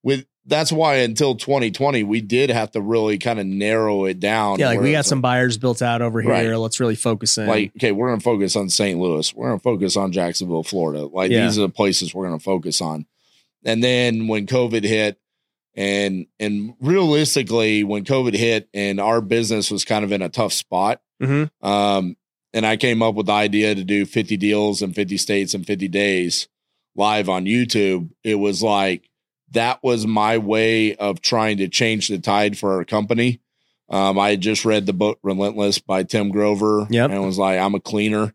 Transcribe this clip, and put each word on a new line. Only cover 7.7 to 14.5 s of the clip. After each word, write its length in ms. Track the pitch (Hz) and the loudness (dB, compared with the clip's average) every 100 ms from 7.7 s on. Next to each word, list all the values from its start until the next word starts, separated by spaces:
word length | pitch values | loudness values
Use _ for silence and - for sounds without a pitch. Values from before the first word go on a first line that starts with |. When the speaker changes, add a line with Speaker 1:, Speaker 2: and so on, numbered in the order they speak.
| - | -2
Speaker 1:
okay, 140 | 117 | 0
we're 180 | 101 123 | 0 0
gonna 120 | 113 | 0
focus 340 | 120 107 98 110 | 0 0 0 0
on 140 | 95 | 0
Saint 300 | - 101 87 | 0 0 0
Louis. 320 | 90 78 78 113 | 0 0 -2 -4
We're 140 | 123 | -4
gonna 100 | 107 | -2
focus 360 | 127 104 95 98 | -2 0 0 0
on 160 | 98 | 0
Jacksonville, 520 | 90 87 82 90 80 | 0 -2 -4 -2 -4
Florida. 420 | 80 95 80 73 71 | -2 -2 -2 -4 -6
Like, 240 | 90 92 | -2 2
Speaker 2:
Yeah. 160 | 113 98 | 2 2
Speaker 1:
these 140 | 107 | 0
are 20 | |
the 80 | 98 | -2
places 460 | - 101 92 85 90 | 0 0 0 -4 -6
we're 100 | 92 | -6
gonna 140 | 80 | -6
focus 420 | 95 92 82 - | -2 -4 -2 -4
on. 240 | 85 78 76 _ _ _ _ _ | -4 -8 -12 _ _ _ _ _
And 200 | - 113 | -2 0
then 440 | 123 123 123 113 113 | 2 2 2 0 -2
when 200 | 107 | -2
covid 360 | 98 | 0